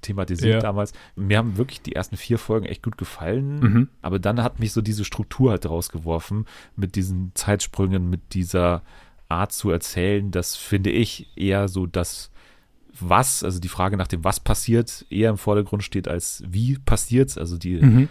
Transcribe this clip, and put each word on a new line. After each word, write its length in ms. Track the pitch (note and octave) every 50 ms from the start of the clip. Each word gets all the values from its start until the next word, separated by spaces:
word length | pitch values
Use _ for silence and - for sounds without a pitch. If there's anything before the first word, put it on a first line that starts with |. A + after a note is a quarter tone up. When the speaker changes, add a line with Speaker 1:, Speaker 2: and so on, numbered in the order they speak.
Speaker 1:
thematisiert 540 | - - G2+ G2 F#2 E2+ F#2 E2+ - A2 A2
Speaker 2:
Ja. 40 | A2
Speaker 1:
damals. 340 | A2 G#2+ G2+ G2+ G#2 G#2 - - - - -
Mir 220 | - G2+ G2 G#2 G#2+
haben 180 | A#2 A#2 G2 F#2+
wirklich 260 | B2+ C3+ - - -
die 100 | - -
ersten 240 | - F#2 - - G2
vier 220 | - - A#2 A2
Folgen 260 | - - A2 A2+ G2
echt 160 | - E2+ -
gut 160 | - A#2 A2 -
gefallen, 640 | - - - - D#2+ E2 G#2 C3 C3+ C#3 C#3+ D3
Speaker 2:
Mhm. 300 | C3 A2 G2+ A#2 B2 C3+ _ -
Speaker 1:
aber 160 | - - F2+ G2
dann 240 | F2+ G2+ A2 A#2+
hat 180 | A2+ B2 - -
mich 140 | A#2 G#2 -
so 80 | A2+
diese 240 | G#2+ G#2 G#2+ G#2 G2+
Struktur 460 | - - - G#2+ - - - C3 B2+
halt 180 | G#2+ F2 - E2+
rausgeworfen 760 | D#2+ E2+ E2+ - - E2+ D#2+ E2 E2 E2 - - G2+ G#2+ A2 - - - - - -
mit 200 | - G2 F#2 -
diesen 340 | G2 F#2 F#2 F#2+ F2+ F#2+ F#2 -
Zeitsprüngen, 760 | - - - G#2 G2 - - - - G2 F#2+ F#2+ F#2+ F2+ F2
mit 240 | F2+ F2 - - -
dieser 480 | F#2+ F2+ E2+ - F2+ F2 F2 F2 E2+ - - - - - - - - - -
Art 240 | D#2+ E2+ F#2+ -
zu 180 | - - - G#2
erzählen. 640 | E2+ E2+ - - - F2+ F2 F#2+ G#2 G#2 G2+ G2+
Das 240 | F2+ F#2 E2+ - -
finde 340 | - - - - G2+ G2 G#2
ich 380 | - - A#2 G#2+ - - - - -
eher 320 | - - G2 F#2+ G2+ G2+ G2
so 180 | F2+ F#2+ F#2
das 460 | E2+ - F#2 F2 - - - - - - - - - _ _ _ _ _ _ _ - - -
Was, 440 | F#2 F2 F2+ G#2+ B2+ - - - -
also 160 | F2+ F#2 F2+
die 80 | F2 F2+
Frage 260 | - - F2+ F#2+ G2+
nach 120 | F#2+ F#2 -
dem, 180 | - E2+ D#2+
was 160 | F#2+ F#2 -
passiert, 640 | - - A2 - - - A2+ A#2 A#2 A2+ - - - -
eher 200 | - G2 A2 A2+
im 80 | G#2+ G2
Vordergrund 460 | - G#2 G#2 G#2 G#2 F#2+ - G2+ G2
steht 260 | - - G2+ F2+ -
als 340 | D#2 F2 - - - - -
wie 320 | F2 F2+ G2+ A2+ B2+ C#3 C3+ C3+
passiert's. 520 | - C3 G#2 - - A#2 B2 C3+ C3+ - -
Also 200 | E2 E2+ F2 E2+
die 180 | E2 F2 F2+
Speaker 2:
Mhm. 340 | E2+ D3 C3 G#2+ B2 C3+ D#3